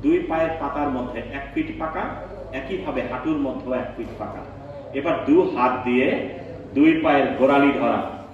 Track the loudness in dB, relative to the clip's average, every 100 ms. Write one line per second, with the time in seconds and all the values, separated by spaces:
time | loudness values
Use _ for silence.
0 | 4 2 2 0 0 -2 -4 -2 -2 -2
1 | -6 -8 -10 -10 -6 -4 -4 -4 -6 -4
2 | -6 -8 -12 -12 -10 -10 -6 -6 -4 -4
3 | -4 -4 -2 0 0 -4 -2 -2 -2 -8
4 | -10 -8 -10 -10 -12 -14 -14 -14 -8 -4
5 | -2 -2 4 6 6 2 0 2 2 2
6 | 4 0 -4 -8 -12 -12 -4 6 6 6
7 | 4 4 4 4 6 6 6 4 2 0
8 | -2 -8 -14